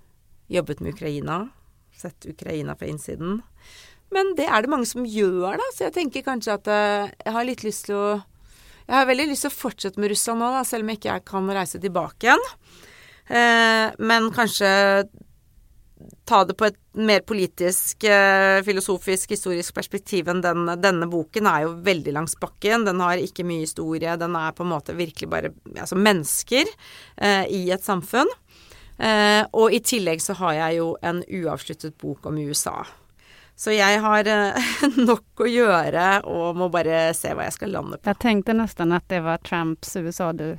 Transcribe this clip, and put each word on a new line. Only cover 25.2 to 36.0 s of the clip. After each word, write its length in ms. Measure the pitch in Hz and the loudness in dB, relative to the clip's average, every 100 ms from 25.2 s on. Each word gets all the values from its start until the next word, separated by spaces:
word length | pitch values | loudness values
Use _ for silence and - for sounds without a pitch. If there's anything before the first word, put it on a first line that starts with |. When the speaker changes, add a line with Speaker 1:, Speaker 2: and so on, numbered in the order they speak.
| 165 | -6
Speaker 1:
bara, 200 | 165 156 - - - | -6 -6 -10 -16 -14
alltså, 160 | - 180 | -4 0
människor, 680 | 214 190 151 - - 254 381 - - - - - | 2 0 -2 -6 -2 -2 -2 -6 -20 -20 -20 -4
eh, 300 | 202 196 190 | 0 0 -2
i 240 | 190 180 | -4 -2
ett 140 | 185 | -4
samfund. 440 | - 185 - 233 330 508 _ _ - - - - | -2 -6 -2 0 0 -2 _ _ -20 -20 -20 -6
Eh, 480 | - 214 208 208 214 | 0 2 4 4 2
och 220 | 226 220 | 4 4
i 80 | 233 | 4
tillägg 420 | - 240 180 160 | 0 0 0 -2
så 100 | - | -4
har 200 | 185 185 | -2 0
jag 220 | 156 160 | 0 0
ju 200 | 165 165 - | 0 -2 -2
en 220 | 170 175 - | -4 -4 -6
oavslutad 600 | 190 165 147 - 160 156 - | -6 -4 -6 -8 -12 -12 -10
bok 260 | 147 139 - | -10 -10 -8
om 120 | 156 | -6
U 120 | 147 | -4
S 160 | 147 - | -4 -4
A. 200 | - - - _ _ _ - - - | -6 -10 -16 _ _ _ -20 -20 -8
Så 160 | - | 0
jag 280 | 214 196 208 | 4 4 4
har, 260 | 214 214 214 | 4 4 4
eh, 260 | 214 202 - 240 233 285 269 | 2 2 0 -2 0 2 4
<laughs> 0 | |
nog 220 | 240 233 - - | 4 4 0 -4
att 120 | 233 | 0
göra 720 | 240 226 175 147 151 | 4 6 4 2 2